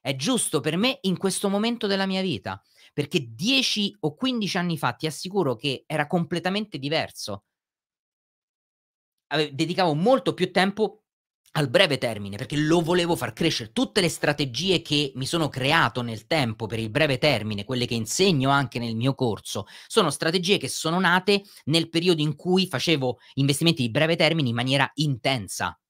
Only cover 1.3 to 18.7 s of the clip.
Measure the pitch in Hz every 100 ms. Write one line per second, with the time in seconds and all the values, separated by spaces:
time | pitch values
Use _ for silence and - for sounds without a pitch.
1.3 | 180 208 202 226 240 208 196 190 190 190
2.3 | 120 101 95 _ _ - - 139 175 123
3.3 | 113 196 269 240 214 202 - 156 143 262
4.3 | 247 196 185 175 160 135 120 156 156 185
5.3 | 196 156 117 147 127 _ 151 147 180 165
6.3 | 175 170 196 214 151 135 156 107 - -
7.3 | 101 _ _ _ _ _ _ _ _ _
8.3 | _ _ _ _ _ _ _ _ _ _
9.3 | 147 151 135 160 180 180 147 190 262 -
10.3 | - 180 - 190 202 214 - _ _ _
11.3 | _ _ - 139 151 190 135 123 107 101
12.3 | 101 123 147 151 170 160 180 170 165 120
13.3 | - 170 - 113 - 262 - 170 - 147
14.3 | 147 143 117 185 170 - 147 147 127 131
15.3 | 170 147 - 127 160 135 127 120 110 -
16.3 | 165 123 110 113 113 113 107 156 131 151
17.3 | 123 110 104 98 127 120 117 110 - 196
18.3 | 151 131 139 135